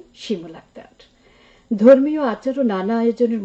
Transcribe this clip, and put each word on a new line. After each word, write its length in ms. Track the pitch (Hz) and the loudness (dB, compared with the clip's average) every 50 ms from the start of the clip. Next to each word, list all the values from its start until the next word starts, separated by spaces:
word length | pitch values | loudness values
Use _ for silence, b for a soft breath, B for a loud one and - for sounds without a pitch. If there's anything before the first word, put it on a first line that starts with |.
| 381 - _ | -10 -14 _
শিমুল 400 | - - - 220 175 165 165 160 | -20 -10 -8 -8 -8 -8 -12 -18
আক্তার। 420 | 160 - _ _ - - - _ _ - _ b b b b b b b b b b b b | -20 -20 _ _ -20 -20 -20 _ _ -20 _ b b b b b b b b b b b b
ধর্মীয় 520 | 233 196 214 240 269 262 269 294 302 311 294 | -4 4 6 6 8 6 6 0 -2 -2 -2
আচার 320 | 247 214 - - 269 262 269 | -4 -4 -4 -6 -6 -4 -2
ও 40 | 269 | -2
নানা 320 | 233 202 190 185 196 226 233 | -2 -2 -2 -2 -4 -2 0
আয়োজনের 440 | 226 233 226 - 240 226 233 220 196 | 0 -2 0 0 0 -2 -2 -4 -6